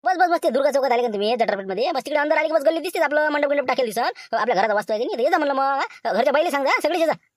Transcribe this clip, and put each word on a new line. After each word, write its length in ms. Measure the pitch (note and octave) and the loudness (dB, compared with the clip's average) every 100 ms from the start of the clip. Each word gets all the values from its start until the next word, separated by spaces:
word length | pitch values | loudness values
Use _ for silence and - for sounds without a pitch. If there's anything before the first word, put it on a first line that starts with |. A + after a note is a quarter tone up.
बस, 120 | E4 F#4 | 0 2
बस, 120 | F4+ | 4
बस, 100 | E4+ | 4
ते 80 | E4 | 2
दुर्गा 200 | B3 C#4 | 2 2
चौकात 220 | C4+ C4 | 2 2
आले 100 | A#3+ | 2
का 60 | A#3+ | 0
तुम्ही, 280 | G3+ G#3 A#3+ | -2 -2 0
जटरपेटमध्ये? 560 | A3+ G3+ F#3+ F#3+ C#4 | 0 -2 -4 -4 -2
बस 140 | C#4+ C#4 | -4 -2
तिकडे 140 | D4 | -2
अंदर 160 | D4 D#4 | 0 0
आले 120 | D#4 | 2
की 60 | |
बस 100 | D#4+ | 0
गल्ली 160 | C#4 E4 | 0 -2
दिसते 180 | D#4 F#4 | -4 -2
आपलं 300 | D4+ D4 D4+ | 0 2 0
मंडप 200 | D4 C#4+ | 0 0
गिंडप 200 | C#4+ B3+ | -2 -2
टाकेल 180 | B3 B3 | -2 -2
दिसन. 160 | G#3 | -2
हो, 340 | C#4+ - - A3+ | -4 -6 -6 -4
आपल्या 200 | G#3+ F#3+ | 0 0
घराचा 180 | A3 | 2
वास्तू 180 | G#3 G3+ | 0 -2
आहे 100 | G#3+ | -4
की 60 | C4 | -4
नाही, 160 | E4 | -2
ये 60 | C4 | 0
जा 80 | F4 | 0
म्हणलं 160 | D4 | 0
मग, 80 | C4+ | 0
हा? 500 | C4+ C#4 F#4 - A#3 | 0 0 -4 -6 -4
घरच्या 200 | G3 C4+ | 0 2
बाईला 180 | C#4 E4+ | 2 0
सांगा, 300 | C#4+ C#4 A#4 | 0 0 0
सगळे 160 | D4+ F4 | 0 0
ये 80 | D#4+ | 0
जा. 60 | - _ | -2 _